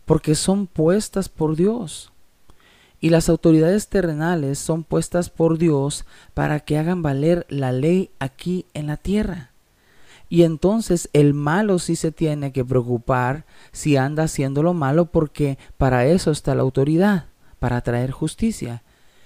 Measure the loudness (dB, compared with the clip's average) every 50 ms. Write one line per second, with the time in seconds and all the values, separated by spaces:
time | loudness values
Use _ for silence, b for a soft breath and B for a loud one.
0 | -2 0 0 2 2 0 -2 0 0 0 0 0 -2 -4 -4 0 2 2 2 2
1 | 0 -4 -6 -6 -6 -6 -6 -4 -4 -2 0 0 0 0 -2 -4 -8 -10 -14 -16
2 | -18 -20 _ -20 -20 _ _ _ _ b b b b b b b b b b _
3 | 2 4 4 4 4 4 2 4 4 6 6 6 6 4 2 0 0 -2 -2 0
4 | 0 0 -2 -2 -2 -2 0 -2 -2 -4 -4 -4 -4 -4 -4 -4 -4 -2 -2 -2
5 | -2 0 -2 -4 -4 -4 -2 0 2 2 2 2 2 2 2 2 0 -2 -4 -8
6 | b b b b b b -6 -4 -2 -2 -2 -4 -4 -2 -2 -2 0 -2 -2 -2
7 | -2 -2 -2 0 2 2 2 0 -2 -4 -6 -4 -2 -2 -2 0 0 2 2 0
8 | 0 -4 -6 -10 -10 -10 -10 -8 -6 -6 -6 -6 -6 _ -10 -10 -8 -8 -8 -6
9 | -4 -2 -2 -2 -2 -4 -6 -10 -12 -16 _ _ _ b b b b b b b
10 | b b b b b 0 4 4 4 4 4 2 0 2 2 0 0 0 -2 -2
11 | 0 0 2 4 4 4 4 2 0 0 0 0 2 2 0 0 0 -2 -2 -2
12 | -2 -4 -4 -2 -2 -2 -2 -2 -6 -4 -4 -4 -2 0 0 0 0 0 -2 -2
13 | -2 0 0 0 0 -2 -2 -4 b b b b b b -12 -4 0 2 2 2
14 | 2 0 0 -2 -2 -2 -2 -2 -4 -2 0 0 0 0 0 0 0 0 2 2
15 | 2 2 0 -2 -2 -2 -2 -2 -2 -2 -4 b b b b -2 0 2 2 2
16 | 4 4 2 2 2 0 -2 -2 -2 -2 -2 0 -2 0 0 0 0 2 2 2
17 | 2 2 2 0 -2 -8 -16 b b b b -6 -4 -2 -2 -2 -2 -2 -2 -2
18 | -2 -4 -6 -6 -6 -6 -4 -4 -4 -4 -4 -4 -8 -10 -10 -12 b b b b
19 | b b b b b